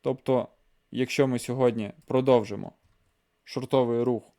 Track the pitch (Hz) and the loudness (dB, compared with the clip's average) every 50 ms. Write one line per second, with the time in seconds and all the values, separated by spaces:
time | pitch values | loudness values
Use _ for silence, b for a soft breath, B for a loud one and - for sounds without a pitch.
0 | _ 131 135 135 _ - 131 123 - - _ _ _ _ _ _ _ _ - 120 | _ -4 -4 -4 _ 0 0 0 0 -4 _ _ _ _ _ _ _ _ -4 -4
1 | 127 123 - - 139 135 127 120 - - 123 131 131 123 113 117 107 101 - - | -4 -4 2 0 2 2 2 -4 -4 -6 -2 2 2 2 2 0 -6 -8 -10 -16
2 | _ _ - 131 131 135 127 120 107 98 101 - 50 50 _ _ _ _ _ _ | _ _ 0 0 4 6 4 4 4 0 -8 -10 -10 -12 _ _ _ _ _ _
3 | _ _ _ _ _ _ _ _ _ - - 135 123 - - 135 127 117 117 117 | _ _ _ _ _ _ _ _ _ -10 -10 -10 -6 0 0 0 2 2 0 0
4 | 120 123 123 110 - - _ | 0 0 0 -2 -4 -12 _